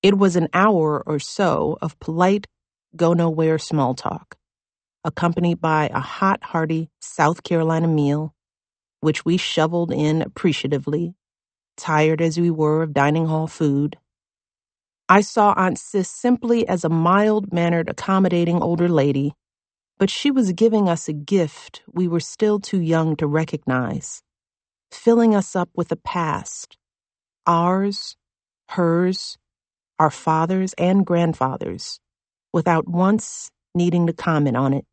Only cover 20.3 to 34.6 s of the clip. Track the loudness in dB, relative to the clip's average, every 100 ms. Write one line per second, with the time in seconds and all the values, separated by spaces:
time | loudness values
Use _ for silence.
20.3 | 0 0 2 2 4 2 0 -4 -10 -2
21.3 | 0 0 -6 -20 -20 -10 -4 -2 -2 -4
22.3 | -2 0 0 -2 -2 0 2 2 0 0
23.3 | 0 -2 -6 -2 -2 -2 -6 -10 -18 _
24.3 | _ _ _ _ _ _ -2 2 4 4
25.3 | 4 0 -4 -4 -4 -4 -6 -6 -4 -4
26.3 | -4 -8 -16 -18 _ _ _ _ _ _
27.3 | _ 2 2 2 0 -2 -4 -12 -18 _
28.3 | _ _ _ _ -2 2 2 2 -2 -8
29.3 | -16 _ _ _ _ _ _ 2 2 -2
30.3 | 0 0 0 -2 0 2 2 2 2 0
31.3 | 0 -4 -4 -8 -10 -12 -16 _ _ _
32.3 | _ _ -2 2 0 0 0 2 2 -2
33.3 | -16 -18 _ _ -2 0 2 0 -2 -2
34.3 | 0 2 2